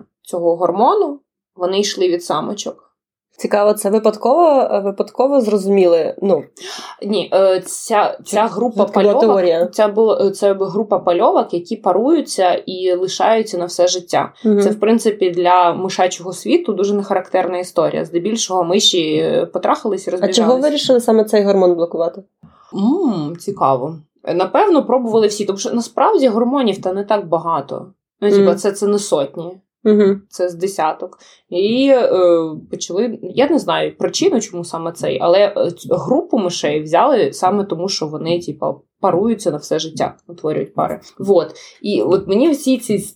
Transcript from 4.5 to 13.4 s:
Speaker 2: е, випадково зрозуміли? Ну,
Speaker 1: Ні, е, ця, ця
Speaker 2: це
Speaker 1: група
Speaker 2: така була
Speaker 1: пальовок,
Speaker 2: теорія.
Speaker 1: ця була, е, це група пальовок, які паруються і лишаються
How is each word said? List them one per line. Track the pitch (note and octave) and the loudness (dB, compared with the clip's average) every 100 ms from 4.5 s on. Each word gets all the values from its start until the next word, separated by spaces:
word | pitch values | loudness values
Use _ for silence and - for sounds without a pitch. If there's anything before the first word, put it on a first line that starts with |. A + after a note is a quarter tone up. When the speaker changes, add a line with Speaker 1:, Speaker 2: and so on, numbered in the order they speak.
| C#4 - | 4 2
Speaker 2:
е, | G3+ | 0
випадково | G3 G3+ G3 - C4 C#4+ | -2 -4 -4 -2 2 2
зрозуміли? | G#3+ G3+ F#3+ G3 F3+ E3 D3+ - | 2 0 2 4 6 4 0 -2
Ну, | G3 D#3+ C3 - - - - - | 0 0 -2 -16 -16 -14 -16 -10
Speaker 1:
Ні, | G3+ G#3+ - | -4 -4 0
е, | F3+ F#3+ F#3 F3+ | 2 2 2 -2
ця, | - - G#3+ F3 - - | -10 -2 0 0 -2 -4
ця | G#3 A3+ | -2 0
Speaker 2:
це | |
Speaker 1:
група | F#3 A#3+ G3+ G3 | -2 -2 0 0
Speaker 2:
така | G3+ | 2
була | G3+ | 2
Speaker 1:
пальовок, | A#3+ | 4
Speaker 2:
теорія. | A3+ G3 F3+ E3 F3+ | 4 4 2 2 0
Speaker 1:
ця | - G#3 | 0 0
була, | G3+ A3 - G3 | 2 2 2 0
е, | |
це | G3 G3+ | 0 0
група | G3 F#3+ F#3+ A3 F#3 | 0 -2 -4 -2 0
пальовок, | F3+ F3 B3+ F#4+ - | 0 2 2 2 0
які | F3 - A3+ | -4 -6 -4
паруються | G3+ F#3 B3+ E4 - - F3+ | 0 2 2 2 0 0 0
і | - - F#3 F#3 | 0 -4 -4 -2
лишаються | F3+ F3+ - F#3 A3+ | -2 -2 0 2 2